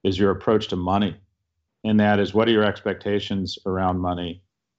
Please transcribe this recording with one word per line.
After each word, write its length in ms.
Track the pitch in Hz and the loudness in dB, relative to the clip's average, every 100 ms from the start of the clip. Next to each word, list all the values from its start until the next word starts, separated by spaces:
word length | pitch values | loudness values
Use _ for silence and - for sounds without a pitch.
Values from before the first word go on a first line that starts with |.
is 160 | 95 92 | -4 2
your 120 | 101 | 2
approach 360 | 92 - 107 - | 2 2 0 0
to 80 | 90 | -4
money. 400 | 90 98 101 - _ _ _ _ _ _ | -2 0 0 -4 _ _ _ _ _ _
And 160 | 110 107 | 0 2
that 200 | 104 104 | 4 4
is, 140 | 98 | 2
what 140 | 101 113 | 2 2
are 40 | |
your 120 | 107 | 4
expectations 960 | 104 98 107 90 104 101 - 98 90 - 95 | 2 0 -6 -6 -4 -4 -4 -6 -6 -8 -6
around 320 | 92 92 90 | -2 -2 -2
money? 420 | 90 87 87 87 _ _ _ | -4 -4 -8 -12 _ _ _